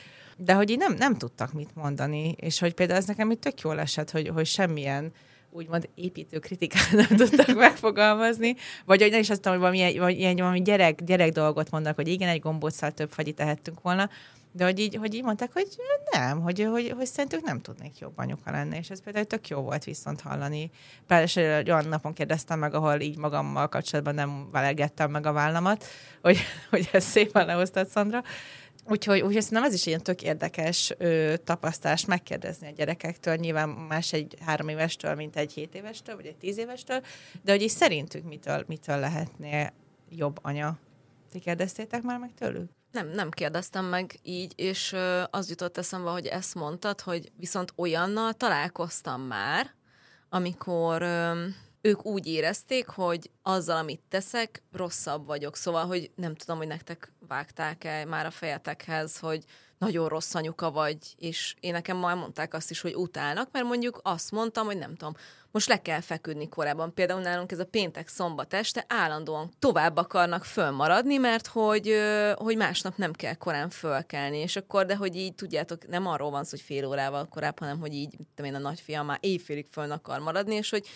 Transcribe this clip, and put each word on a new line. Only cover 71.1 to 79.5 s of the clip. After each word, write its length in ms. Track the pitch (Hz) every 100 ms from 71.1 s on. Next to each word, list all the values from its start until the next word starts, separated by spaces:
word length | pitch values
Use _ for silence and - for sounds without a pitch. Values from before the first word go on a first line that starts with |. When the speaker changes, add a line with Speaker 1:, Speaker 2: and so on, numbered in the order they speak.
| 277
Speaker 2:
mert 300 | 247 233 -
hogy, 420 | 226 214 214 208
ö, 420 | 214 214 214 208 202
hogy 220 | 220 226
másnap 400 | 185 175 185 185
nem 160 | 180
kell 200 | 160 127
korán 360 | 160 180 151 165
fölkelni, 680 | - 160 135 139 147 143 147
és 180 | 170 196
akkor, 300 | 196 202 185
de 100 | 202
hogy 200 | 196 175
így 200 | 190 -
tudjátok, 520 | 185 156 - 170 -
nem 200 | 175 190
arról 240 | 151 147
van 120 | 143
szó, 60 | 147
hogy 120 | 143
fél 240 | - 139 135
órával 420 | 139 139 143 151
korább, 320 | 156 147 -
hanem 200 | 151 151
hogy 140 | 151
így, 240 | 143 147 -
mit 100 | - -
tudom 160 | 143
én, 60 | 139
a 60 |
nagyfiam 420 | 139 165 - 151 147
már 120 | 139
éjfélig 460 | 196 180 -